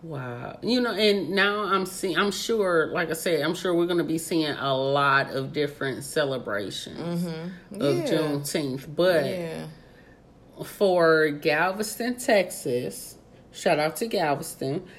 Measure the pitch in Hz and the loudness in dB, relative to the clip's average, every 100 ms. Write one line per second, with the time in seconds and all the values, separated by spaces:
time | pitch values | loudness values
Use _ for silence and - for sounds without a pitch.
0 | 165 147 127 120 123 - - 247 240 190 | -10 -10 -8 -10 -10 -8 0 0 0 2
1 | 214 202 165 196 196 208 202 190 180 - | 4 4 2 2 2 2 0 0 0 -4
2 | 190 170 202 196 - 226 196 170 151 160 | -2 0 0 0 -2 0 4 4 2 0
3 | 165 160 - 160 147 170 185 170 175 175 | -2 -2 0 2 0 0 0 2 4 2
4 | 156 160 - 165 151 - 135 131 135 143 | 2 -2 0 0 0 -2 0 0 2 4
5 | 143 135 135 131 135 151 143 143 139 151 | 4 4 2 -2 -4 -2 -2 -2 -6 -6
6 | 139 - 143 131 113 101 101 - - - | -4 0 0 -2 -4 -4 -4 -8 -12 -8
7 | 170 170 175 160 170 185 - 196 143 - | -4 -2 -2 -4 -8 -12 -14 -2 0 0
8 | 311 - 151 143 143 170 143 131 160 147 | 0 0 0 -2 -4 -4 -4 -6 -8 0
9 | 180 165 135 185 170 156 160 156 - - | 2 4 0 -4 -8 -10 -12 -16 -20 -20
10 | - - - - - - - - 202 180 | -20 -20 -20 -20 -20 -14 -14 2 4 6
11 | 165 160 151 147 160 151 180 196 214 - | 6 6 4 2 0 2 2 0 -6 -4
12 | 240 240 - 214 185 - - 123 - - | -6 -4 2 2 2 -4 -4 -2 -4 -10
13 | - - - - - - 196 151 156 160 | -16 -18 -20 -20 -20 -4 0 2 0 -2
14 | 226 208 160 139 165 - 135 151 - | -4 0 0 0 -4 -6 -4 -4 -8